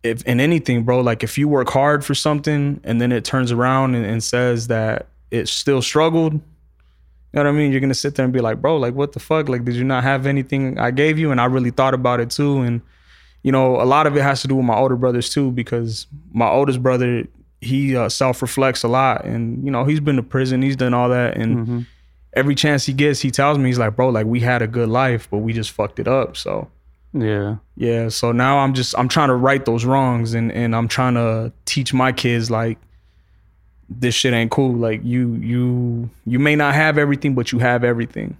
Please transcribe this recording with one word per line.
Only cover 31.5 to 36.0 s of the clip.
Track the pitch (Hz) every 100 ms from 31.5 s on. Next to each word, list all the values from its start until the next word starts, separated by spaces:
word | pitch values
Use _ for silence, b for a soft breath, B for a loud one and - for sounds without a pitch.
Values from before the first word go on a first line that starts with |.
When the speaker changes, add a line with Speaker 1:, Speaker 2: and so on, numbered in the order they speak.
| -
Speaker 1:
teach | - - 127
my | 131 127
kids, | 123 123 120 113
like, | 113 113 110 _ _ _ _ _ _ _ _ _ _ _
this | 120 123
shit | 117 131
ain't | 117 113
cool. | - 135
Like, | 120 117 110
you, | 120 123 123
you, | 113 110 123 123 123 120 117